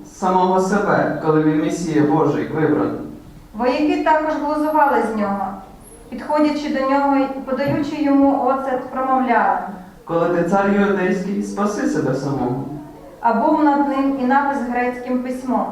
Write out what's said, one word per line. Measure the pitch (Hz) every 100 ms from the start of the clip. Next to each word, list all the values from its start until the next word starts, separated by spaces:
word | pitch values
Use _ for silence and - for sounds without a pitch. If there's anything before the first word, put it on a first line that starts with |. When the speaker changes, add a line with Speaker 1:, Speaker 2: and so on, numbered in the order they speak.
| -
Speaker 1:
самого | - 185 185 185 190
себе, | 190 208 196 - 147 151 160
коли | 156
він | 156 151
Месія | 165 160 160 147
Божий, | 147 151 147 151 -
вибраний». | 156 151 147 - - - - - - - 214
Speaker 2:
Вояки | 247 294 302 359
також | 330 311 311 277 294
глузували | 302 302 302 277 233 220
з | 220
нього, | 202 202 196 - - - - - -
підходячи | - - 302 302 294 294
до | 269 269
нього | 277 277 277
й | 262 269 262
подаючи | 262 277 320 285 302
йому | 285 277 277 269 254
оцет, | 262 269 254 -
промовляли: | 254 262 262 240 - 185 190 - - - - -
Speaker 1:
«Коли | 170 170
ти | 175 170
цар | 196 202 202
юдейський, | 202 185 180 185 202 202
спаси | - 202 214 - -
себе | 151 -
самого». | 135 143 139 123 131 - - - - - -
Speaker 2:
А | 233
був | 214 311 311
над | 294 285 262
ним | 269 277 269
і | 254
напис | 277 277 277 240
грецьким | 247 247 247 254 254
письмом, | 254 - - 185 -